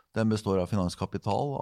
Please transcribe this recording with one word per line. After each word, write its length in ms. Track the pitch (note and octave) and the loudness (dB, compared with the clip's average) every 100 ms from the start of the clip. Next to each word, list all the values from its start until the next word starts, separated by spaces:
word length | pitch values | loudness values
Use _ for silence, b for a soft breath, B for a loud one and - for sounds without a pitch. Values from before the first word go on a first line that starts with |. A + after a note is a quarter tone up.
| _ A2+ | _ -2
Den 140 | A2 | 2
består 260 | G#2+ G2+ F#2+ | 2 2 0
av 80 | F2 | 2
finanskapital, 800 | G#2 F2+ - F2+ G2+ A2 G#2 C#3+ C#3 | 0 0 -2 -4 -4 -2 -2 -2 -2